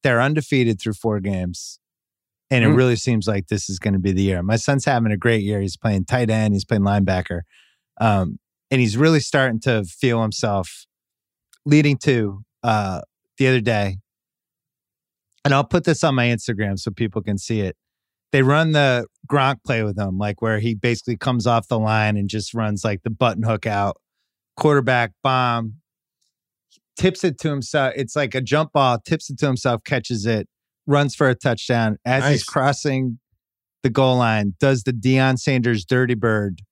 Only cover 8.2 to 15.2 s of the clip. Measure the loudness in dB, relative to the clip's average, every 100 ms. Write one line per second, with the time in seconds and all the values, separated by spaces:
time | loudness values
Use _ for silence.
8.2 | -2 -6 _ _ _ 0 2 2 4 2
9.2 | 2 0 0 0 0 0 -2 -2 0 0
10.2 | -2 -2 -2 -2 -4 -12 -20 _ _ _
11.2 | _ _ _ _ 2 4 4 0 0 0
12.2 | -2 -6 -18 _ -2 0 -2 -6 -12 _
13.2 | _ 0 2 2 2 0 -2 -6 _ _
14.2 | _ _ _ _ _ _ _ _ _ _